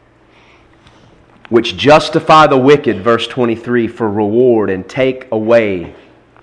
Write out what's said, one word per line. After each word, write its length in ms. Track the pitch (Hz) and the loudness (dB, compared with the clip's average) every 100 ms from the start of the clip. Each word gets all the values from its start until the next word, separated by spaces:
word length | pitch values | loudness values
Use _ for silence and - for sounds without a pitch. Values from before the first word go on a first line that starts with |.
| _ _ _ _ _ _ _ _ _ _ _ _ _ _ - | _ _ _ _ _ _ _ _ _ _ _ _ _ _ -4
which 280 | 117 113 92 | -2 -2 -2
justify 680 | 135 151 - 160 - 156 147 | 2 4 2 -2 2 4 4
the 120 | 139 | 4
wicked," 440 | 127 147 127 98 | 4 2 2 -4
verse 260 | 107 117 - | -2 -2 -4
twenty-three, 600 | - 120 113 - 120 113 | -4 -4 -4 -4 -4 -4
"for 220 | - 113 | -4 -6
reward 600 | 101 104 113 127 113 98 | -4 -2 0 2 2 0
and 180 | 92 92 | -4 -8
take 440 | - 135 131 - | -4 -4 -4 -6
away 640 | 113 110 117 107 92 76 - _ _ _ _ | -6 0 2 2 -4 -10 -16 _ _ _ _